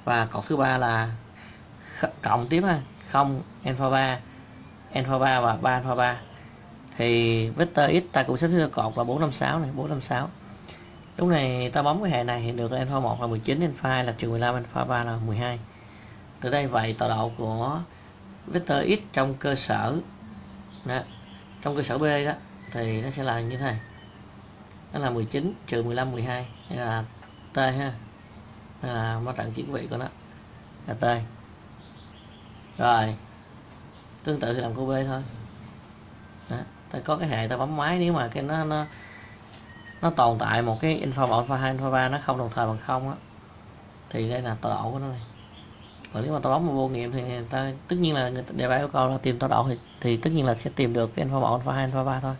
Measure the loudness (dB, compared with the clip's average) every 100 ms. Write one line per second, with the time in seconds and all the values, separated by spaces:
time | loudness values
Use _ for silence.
0 | 4 2 2 -2 0 2 4 4 4 2
1 | 0 -4 -12 -18 -18 -18 -20 -20 -16 -4
2 | -4 -2 2 2 4 2 4 2 -2 -14
3 | 0 4 4 2 -6 -6 -4 0 4 4
4 | 4 0 -6 -18 -18 -18 -20 -20 -6 -4
5 | 0 4 6 6 4 4 2 2 2 2
6 | 2 2 -8 -18 -18 -20 -20 -20 -14 0
7 | 4 6 6 4 2 0 2 4 6 6
8 | 4 0 2 2 4 4 4 2 0 0
9 | 0 2 0 2 0 2 -2 -2 -2 -4
10 | -2 -2 -2 -8 -18 -18 -18 -18 -18 -20
11 | -12 0 4 4 4 2 2 4 4 2
12 | 2 2 2 0 -2 -2 -2 0 0 2
13 | 0 0 0 0 0 2 2 0 2 2
14 | 0 -2 -2 2 2 0 -2 -4 0 0
15 | 0 -2 -2 -2 -2 -4 -10 -18 -20 -20
16 | -20 -20 -20 -6 0 0 2 2 0 0
17 | 0 2 0 -2 -2 0 0 -2 -6 -14
18 | -20 -20 -20 -16 -4 -4 2 2 4 0
19 | 0 0 0 0 -2 -2 0 0 0 -2
20 | -6 -16 -16 -16 -16 -18 -18 -10 -4 -4
21 | -4 -16 -18 -18 -18 -8 -4 -2 -2 2
22 | 4 4 2 -2 -10 -18 -10 -4 -2 -2
23 | -2 -2 0 0 -2 -2 -2 -4 -8 -18
24 | -20 -20 -20 -20 -20 -20 -20 -20 -10 -4
25 | -2 0 0 0 -2 -4 -2 0 0 0
26 | -2 -2 -4 -4 -6 -14 -10 -6 -2 -2
27 | -4 -12 -20 -20 -6 0 2 2 -4 -6
28 | -14 -20 -20 -20 -20 -20 -20 -8 -4 -2
29 | -2 -2 -4 -4 -6 -6 -6 -6 -6 -6
30 | -6 -10 -20 -20 -20 -20 -20 -14 -8 0
31 | 2 2 -2 -12 -20 -20 -20 -20 -20 -20
32 | -20 -20 -20 -20 -20 -18 -14 2 4 6
33 | 4 -2 -10 -20 -20 -20 -20 -20 -20 -20
34 | -20 -8 -4 -2 0 0 -2 -2 0 0
35 | 0 -4 -6 -12 -14 -16 -18 -18 -20 -20
36 | -20 -20 -20 -20 -10 -8 -8 -16 -10 -6
37 | -2 0 0 0 0 0 -2 0 0 2
38 | 2 2 0 -2 -2 -2 0 -2 -2 -10
39 | -18 -18 -18 -20 -20 -20 -20 -18 -18 -2
40 | 0 6 6 6 2 2 2 0 0 0
41 | -2 0 4 4 2 0 0 0 2 2
42 | 2 0 0 -2 -2 0 0 0 -2 -2
43 | -2 -8 -14 -20 -20 -20 -20 -20 -20 -20
44 | -8 -4 -2 -2 -4 -4 -2 -2 -2 -4
45 | -6 -8 -10 -16 -20 -20 -20 -20 -20 -20
46 | -8 -4 -2 0 2 4 4 2 2 0
47 | -2 -4 -4 -6 -4 -4 -4 -6 -2 2
48 | 4 4 0 -2 -6 -2 2 2 2 2
49 | 2 2 0 0 4 4 4 -2 -8 -2
50 | 0 2 2 4 4 2 -2 2 2 4
51 | 2 0 0 2 2 2 0 0 0 0
52 | 0 0 -2